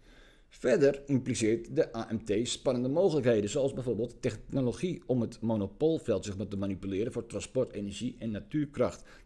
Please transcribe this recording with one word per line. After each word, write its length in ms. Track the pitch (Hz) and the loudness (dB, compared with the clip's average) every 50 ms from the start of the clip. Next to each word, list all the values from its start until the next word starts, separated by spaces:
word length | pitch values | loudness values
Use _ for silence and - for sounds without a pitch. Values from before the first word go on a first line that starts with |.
| - - - - - - - - _ _ | -20 -20 -20 -20 -20 -20 -20 -20 _ _
Verder 540 | - - - 131 220 180 139 139 139 - - | -16 -4 2 2 6 6 6 6 4 2 0
impliceert 720 | - 139 120 131 127 120 - 110 107 117 117 - - - | 0 0 0 2 0 0 2 2 2 2 2 -2 -2 0
de 200 | - - - - | 0 0 0 -2
A 120 | 113 110 - | -8 -6 -4
M 120 | 110 110 - | -6 -6 -2
T 240 | - 101 107 123 120 | 0 0 0 0 0
spannende 400 | - - - 143 127 120 123 127 | -4 -2 0 0 0 2 0 0
mogelijkheden, 640 | 143 170 196 180 156 143 113 123 117 - 139 - | 2 4 4 4 2 4 4 4 4 4 2 2
zoals 220 | - 185 147 139 | 0 0 0 0
bijvoorbeeld 500 | - - 120 127 110 98 120 120 - - | 0 -2 -2 -2 -2 -2 -2 -4 -6 -4
technologie 800 | - 120 - - - - - 135 127 123 117 - 180 185 151 - - | -4 -4 -4 -4 -10 -4 -2 0 0 0 0 0 -2 -4 -4 -6 -2
om 140 | - 127 123 | 0 0 0
het 200 | 113 - - - | 0 -2 -4 -4
monopoolveld, 840 | 107 113 113 104 98 98 - - 151 160 165 156 - - 104 92 - | -2 0 0 0 -2 -4 -2 0 2 2 2 0 0 0 0 0 -2
zeg 120 | 104 95 | -4 -6
maar, 120 | 98 104 87 | -6 -6 -6
te 80 | 104 | -4
manipuleren 560 | 98 98 98 95 85 92 98 95 92 113 123 | -4 -4 -4 -4 -4 -4 -2 -2 -2 -2 -2
voor 140 | - 120 110 | -4 -6 -8
transport, 460 | - 107 98 - - - 131 120 - | -6 -8 -8 -8 -4 -2 -2 -2 -2
energie 440 | - 104 101 101 101 - 113 123 - - | -4 -6 -6 -6 -6 -6 -6 -6 -6 -6
en 120 | - 113 | -6 -6
natuurkracht. 760 | 104 95 101 - - 151 147 147 - - 123 90 - - - - - - - | -6 -6 -6 -4 -2 -2 -2 -2 0 0 0 0 0 -6 -16 -20 -20 -20 -2